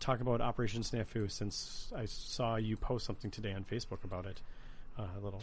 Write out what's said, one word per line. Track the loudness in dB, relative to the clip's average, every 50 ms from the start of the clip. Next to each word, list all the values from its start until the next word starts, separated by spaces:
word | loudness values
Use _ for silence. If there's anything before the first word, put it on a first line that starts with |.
talk | 2 2 2 4
about | 4 4 4 6
Operation | 4 4 4 4 2 2 2 2
Snafu, | 0 2 2 0 0 0 0 0 0 0
since | 0 0 0 0 0 -2 -4 -4 -4 -4 -4 -4 -2
I | -2 -2
saw | -2 -2 -4 -4 -2 0 2 2 4 4
you | 4 4 2 2
post | 2 2 2 2 2 2
something | 0 -2 -2 -4 -4
today | -4 -2 -2 -2
on | -2 -2 -2
Facebook | -2 -2 -2 -2 -2 -4 -4 -2
about | -2 -2 -2 -2
it. | -4 -4 -4 -6 -6 -6 -8 -8 -8 -8 -8 -8 -6 -4 -4
Uh, | -4 -4 -4
a | -4
little, | -4 -4 -4 -4